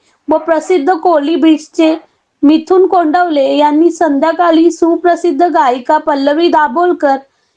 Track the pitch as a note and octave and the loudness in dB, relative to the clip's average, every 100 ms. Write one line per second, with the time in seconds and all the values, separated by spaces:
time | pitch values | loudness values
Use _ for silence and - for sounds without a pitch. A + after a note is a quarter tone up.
0 | _ _ - D#4 D#4+ D#4 D#4+ F4+ C#4 F4 | _ _ -4 -4 -2 -4 -2 -2 0 -2
1 | F4+ D#4 C#4+ E4+ D#4+ D4 - - D#4+ E4 | 0 0 0 0 0 0 -4 -2 -2 -2
2 | - _ _ _ C#4+ D#4 D#4+ F#4 F#4 F#4 | -8 _ _ _ 0 2 2 2 2 0
3 | D#4 F4+ F4 C#4+ C4+ C#4+ D4 D4+ E4 E4 | 0 0 0 0 0 0 0 2 0 0
4 | E4 C#4 D#4+ E4 F4 D#4+ E4 E4 E4+ E4+ | -2 0 0 0 2 2 2 0 0 0
5 | F4 E4+ F4 C#4 F4 D#4+ C4+ B3+ B3 D4+ | 0 0 -2 0 0 0 0 -2 -2 -2
6 | D#4 C#4+ C#4 D4 E4+ D#4+ D4 C#4+ F4+ E4+ | -2 -2 0 0 0 0 0 0 -2 0
7 | C#4+ C4+ - _ _ | -2 -2 -8 _ _